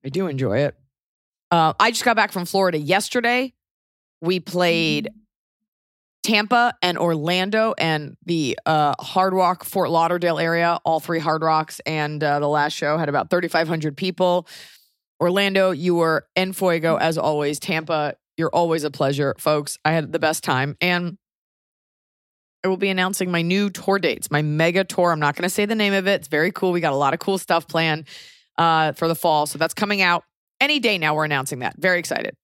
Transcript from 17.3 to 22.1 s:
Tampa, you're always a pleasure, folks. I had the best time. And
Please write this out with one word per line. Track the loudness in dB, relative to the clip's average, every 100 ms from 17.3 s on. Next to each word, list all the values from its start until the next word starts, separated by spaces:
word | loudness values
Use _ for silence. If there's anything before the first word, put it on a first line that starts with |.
| 0 -2 -4
Tampa, | -4 -4 -2 -2 -2 -6 _ -4
you're | 0
always | 0 2 0
a | -2
pleasure, | -2 -2 0 -2 -2
folks. | 0 0 -2 -4
I | 0
had | 0 -2
the | 0
best | 0 0
time. | -2 0 -2 -2
And | -2 0 -4 -10 _ _ _ _ _ _ _ _ _